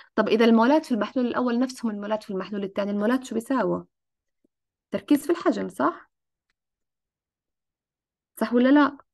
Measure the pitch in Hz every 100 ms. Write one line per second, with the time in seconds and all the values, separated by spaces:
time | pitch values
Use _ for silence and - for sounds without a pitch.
0 | - - 208 220 233 226 233 311 320 226
1 | 208 269 247 220 247 233 262 262 226 208
2 | 208 214 - 190 190 208 196 - 202 202
3 | 208 262 254 226 226 269 180 170 175 _
4 | _ _ _ _ _ _ _ _ _ 202
5 | - 294 - 339 - 202 190 - 285 330
6 | - _ _ _ _ _ _ _ _ _
7 | _ _ _ _ _ _ _ _ _ _
8 | _ _ _ - 226 240 254 294 285 -
9 | _